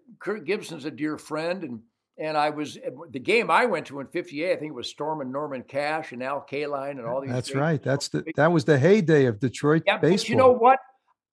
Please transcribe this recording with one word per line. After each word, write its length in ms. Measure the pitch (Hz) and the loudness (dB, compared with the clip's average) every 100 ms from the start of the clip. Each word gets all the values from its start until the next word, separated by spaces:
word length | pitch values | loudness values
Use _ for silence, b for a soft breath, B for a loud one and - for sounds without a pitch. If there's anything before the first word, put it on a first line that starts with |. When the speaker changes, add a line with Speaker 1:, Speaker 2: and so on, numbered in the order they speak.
| _ - | _ -12
Speaker 1:
Kirk 260 | - 208 147 | -8 -6 -4
Gibson's 380 | 202 120 151 | -6 -6 -12
a 80 | 135 | -10
dear 260 | 123 151 147 | -6 -6 -6
friend. 460 | - 156 165 190 | -8 -6 -6 -6
And, 160 | 160 117 - _ _ - | -8 -12 -16 _ _ -10
and 160 | 156 156 | -4 0
I 140 | 151 | 0
was, 300 | 151 143 - 175 135 165 | -2 -8 -10 -12 -12 -12
the 80 | 127 | -8
game 320 | 123 220 202 | 0 0 2
I 160 | 170 240 | 2 2
went 180 | 180 - | -2 -6
to 120 | 139 | -12
in 80 | 131 | -10
fifty-eight, 440 | 175 170 147 175 | -8 -8 -6 -4
I 40 | 156 | -4
think 160 | 151 | -6
it 40 | 131 | -10
was 140 | 113 | -12
Storm 320 | - 151 156 | -8 -6 -6
and 100 | 131 | -8
Norman 300 | 135 147 131 | -8 -8 -10
Cash 520 | 120 135 147 156 156 | -8 -6 -4 -4 -8
and 100 | 120 | -10
Al 200 | 127 143 139 | -8 -8 -8
Kaline 460 | 139 147 143 139 143 | -8 -6 -6 -8 -8
and 80 | 113 | -6
all 160 | 127 | -6
these 80 | 139 | -4
Speaker 2:
That's 220 | 123 120 | -6 -4
Speaker 1:
great 100 | 135 | -2
Speaker 2:
right. 220 | 151 151 | 0 0
That's 240 | - 143 - | -2 -4 -2
the, 160 | 151 | -6
Speaker 1:
big 120 | 151 151 | -4 2
Speaker 2:
that 160 | 151 | 4
was 140 | 170 147 | 4 4
the 140 | 143 | 4
heyday 460 | 151 214 156 156 131 | 6 4 6 4 4
of 120 | 107 | 2
Detroit 440 | 131 - 143 160 160 | -4 0 2 2 2
Speaker 1:
Yeah, 140 | 208 | 2
Speaker 2:
baseball. 180 | 151 196 | 2 2
Speaker 1:
but 120 | - | 2
you 60 | 240 | 4
know 160 | 262 | 6
what? 280 | 247 233 262 - _ _ _ _ | 8 6 4 2 _ _ _ _